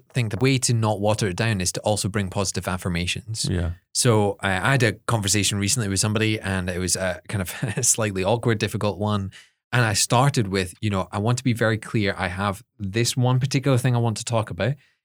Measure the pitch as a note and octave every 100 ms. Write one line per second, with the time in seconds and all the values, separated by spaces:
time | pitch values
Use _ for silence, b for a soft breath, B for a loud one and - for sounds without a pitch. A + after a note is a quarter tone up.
0 | - - A2 F#2 C3 C3 - A#2 A2 G2+
1 | G#2 G#2+ G#2 F2+ A2+ G#2 A2 - G#2+ G#2
2 | G2+ G#2 F#2+ G2+ F#2+ - F2+ F2+ G2 E2+
3 | F2 F#2+ - A2 F#2+ F2+ E2+ F2 _ -
4 | B2 A2 G2+ - G2 F#2 G2+ C3+ A#2 F2+
5 | - A2+ F#2+ G#2+ F#2+ G2+ G2+ - G2+ F#2+
6 | G#2+ G#2+ A2 A2 G2 F#2+ F#2 F2 F2+ F2+
7 | F#2 F2 - G2+ F2+ - A#2+ G#2 B2 -
8 | G#2+ F#2+ F#2 A#2 A#2 A2 G#2 G#2+ G#2 F2+
9 | G#2 G#2 F#2+ B B B _ B2 A2+ -
10 | - B2 C#3 C3+ G2 G2 F#2 - G#2+ G2
11 | - G2+ A2 B2 C3 A2 A2 A2 - A#2
12 | G2 F#2 F#2+ F#2 G2+ F#2 - - G2+ G#2+
13 | A#2+ - B2 B2+ C3 C#3 C#3 B2+ C3 A#2+
14 | A#2 G#2+ - A#2 G#2 F2+ G2+ D3 b b